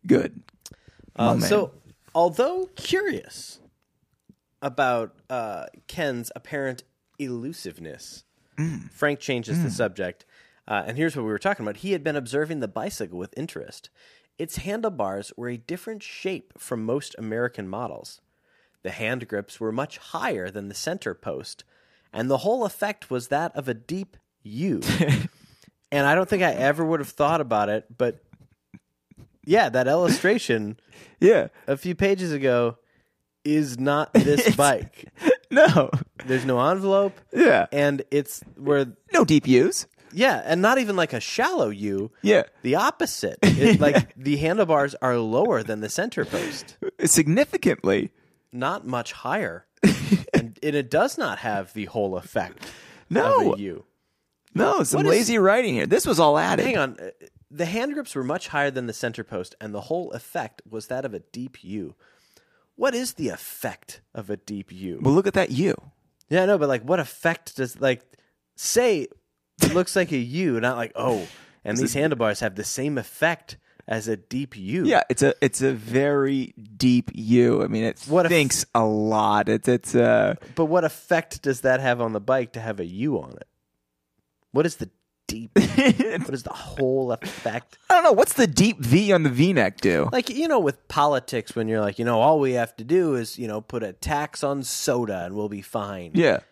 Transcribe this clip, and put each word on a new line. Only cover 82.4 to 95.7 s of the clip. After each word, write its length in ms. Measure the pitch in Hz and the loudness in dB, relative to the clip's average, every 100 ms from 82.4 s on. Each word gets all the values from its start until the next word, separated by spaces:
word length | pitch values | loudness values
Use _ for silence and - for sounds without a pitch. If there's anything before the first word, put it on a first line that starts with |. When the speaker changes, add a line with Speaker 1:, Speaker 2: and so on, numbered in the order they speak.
| 120 | 0
Speaker 2:
to 60 | 117 | -8
have 220 | 113 98 | -8 -8
a 40 | 85 | -8
U 320 | 92 143 113 | -4 -4 -4
on 100 | 69 | -6
it? 160 | - - _ _ _ _ _ _ _ _ _ _ | -18 -20 _ _ _ _ _ _ _ _ _ _
What 140 | 131 160 | 0 0
is 100 | - | -2
the 120 | 208 _ _ _ - | -14 _ _ _ -14
deep, 240 | - 233 | -12 2
Speaker 1:
<laughs> 20 | 196 | 2
Speaker 2:
what 760 | - - 269 - 226 170 - | 4 4 4 4 0 -2 -6
is 100 | 131 | -6
the 100 | - | -8
whole 580 | - - - 131 135 127 | -12 -12 -2 0 0 0
effect? 640 | 117 - - 117 104 - _ _ | -4 -6 -8 -6 -6 -10 _ _
Speaker 1:
I 60 | 370 | 6
don't 80 | |
know. 80 | 330 | 6
What's 220 | 214 262 | 6 4
the 140 | - 220 | 4 2
deep 320 | 123 208 - | 6 2 2
V 340 | 117 156 208 | 4 4 6
on 100 | 185 | 4
the 60 | 151 | 4
V-neck 500 | 123 170 170 98 - | 4 4 4 2 2
do? 280 | - 82 73 | 2 2 2
Speaker 2:
Like, 180 | 254 - | 0 -2
you 180 | 247 330 | -4 0
know, 120 | 269 | 2
with 280 | 151 - _ | 2 -4 _
politics, 680 | 151 147 135 - 123 - - | 2 2 2 -2 -8 -6 -6
when 120 | 110 | -2
you're 120 | 110 | 0
like, 180 | 104 98 | -2 -2
you 60 | 120 | 0
know, 140 | 113 | 4
"All 200 | 131 156 | 4 4
we 140 | 135 | 2
have 220 | 123 117 - | 0 -4 -8
to 60 | |
do 320 | 113 180 170 131 | 0 0 2 -2
is, 240 | 110 - | -4 -8
you 80 | 117 | -8
know, 140 | 107 | -8
put 200 | 110 123 | -8 -8
a 100 | 107 | -8
tax 500 | 90 - 147 147 - | -8 -4 -4 -4 -4
on 200 | 143 143 | -4 -4
soda 600 | 127 - - 123 113 95 87 | -6 -4 -2 0 -2 -4 -6
and 100 | 101 | -6
we'll 140 | 104 | -6
be 120 | 101 | -8
fine." 500 | - | -8